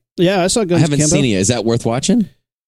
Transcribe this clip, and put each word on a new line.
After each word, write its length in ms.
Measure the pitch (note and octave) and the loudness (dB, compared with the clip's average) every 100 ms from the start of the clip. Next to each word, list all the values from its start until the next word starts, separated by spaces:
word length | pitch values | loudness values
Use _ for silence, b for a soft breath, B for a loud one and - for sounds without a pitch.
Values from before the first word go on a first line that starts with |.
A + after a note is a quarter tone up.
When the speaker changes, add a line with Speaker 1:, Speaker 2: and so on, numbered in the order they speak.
| _ - | _ -2
Speaker 1:
Yeah, 260 | F3+ G3 | 0 0
I 40 | F3+ | 0
saw 160 | A#3+ | -2
Guns 160 | F3+ E3+ | 0 2
Speaker 2:
I 20 | |
haven't 180 | D#3+ C#3+ | 2 2
Speaker 1:
Akimbo. 160 | D3+ E3 | 0 2
Speaker 2:
seen 100 | C3 | 2
it. 120 | F#2+ | 0
Is 120 | G2 | 0
that 160 | A#2+ A2 | -2 -2
worth 200 | A#2 A#2+ | -2 -2
watching? 420 | B2 - A#3 G3 _ _ _ | -4 0 0 -2 _ _ _